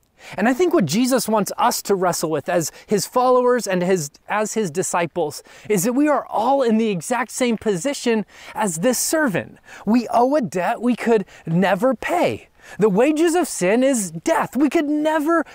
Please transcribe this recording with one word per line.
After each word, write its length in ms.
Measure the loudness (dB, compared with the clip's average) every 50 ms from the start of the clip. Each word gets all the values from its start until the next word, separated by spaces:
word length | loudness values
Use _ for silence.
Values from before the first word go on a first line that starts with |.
| _ _ _ _ -20 -16 -6 -2
And 100 | 0 0
I 60 | 2
think 220 | 2 0 2 2
what 100 | 2 0
Jesus 420 | 2 0 0 0 2 0 0 0 0
wants 240 | 0 0 0 -2 -2 -2
us 240 | 0 0 0 -2
to 140 | -2 -2 0
wrestle 340 | 0 0 0 -2 -2 -4 -4
with 200 | -4 -4 -4 -2
as 220 | -2 -2 -2 -4 -8 -14 -6
his 220 | -2 -2 -2 -2 -2
followers 580 | -2 0 2 4 4 4 4 2 2 0 0
and 160 | -2 -2 -2
his, 300 | 0 0 0 0 -2 -6 _ _ _ -6
as 260 | -4 -4 -4 -4 -4
his 160 | -4 -4 -4
disciples 720 | -4 -4 -4 -2 -2 -2 -2 -2 -2 -4 -4 -4 -6 -10 -16 -18 -20 -18 -4 -2
is 180 | 0 0 2
that 80 | 0 2
we 140 | 2 2 2
are 200 | 2 0 -2 -4
all 340 | -4 -2 0 2 2 2
in 160 | 2 2 2 2
the 120 | 2 0
exact 420 | -2 -2 -4 -4 -4 -4 -4 -4
same 260 | -4 -2 -2 -2 -2 -2
position 720 | -2 -2 -2 -2 -2 -4 -6 -4 -2 -2 0 0 -2 _ -12 -20 -20 -14 -6
as 280 | -4 -2 -2 -2 0
this 180 | 0 0 0 0
servant. 580 | -2 -2 0 0 0 0 0 -2 -4 -6 -14 -20 _ -20 -20 -10 -2 0
We 200 | 2 2 2 2
owe 240 | 2 2 2 4 2
a 60 | 0
debt 400 | -2 -2 -4 -2 -2 -2 -2 -2
we 140 | 0 -2 -2
could 300 | 0 2 2 2 2 0 -2 -12 -16 -8 -2
never 480 | 0 2 2 2 2 2 2 0 0
pay. 540 | 0 -2 -2 0 0 0 0 -2 -4 -10 _ _ _ -20 -16 -4 0
The 120 | 2 2
wages 440 | 4 4 4 4 4 2 2 2 2
of 140 | 2 0 -2
sin 340 | -4 -2 0 2 2 2
is 300 | 2 2 2 0 -2 -6
death. 440 | -8 -6 -2 -2 0 0 0 -2 0
We 140 | 0 0 2
could 160 | 2 0 0
never 600 | 0 -2 0 0 0 0 0 0 2 2 0 0 -2 -8